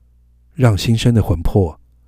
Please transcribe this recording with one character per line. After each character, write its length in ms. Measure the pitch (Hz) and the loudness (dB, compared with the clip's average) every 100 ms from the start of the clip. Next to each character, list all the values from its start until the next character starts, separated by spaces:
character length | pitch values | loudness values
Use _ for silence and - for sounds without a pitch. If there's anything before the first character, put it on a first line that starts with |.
| _ _ _ _ _ | _ _ _ _ _
让 240 | - 123 98 | -2 0 0
新 200 | - 113 | -2 0
生 180 | 123 | 2
的 80 | 117 | 0
魂 180 | - 85 | 0 -2
魄 400 | - 107 87 - _ _ | 0 0 -2 -6 _ _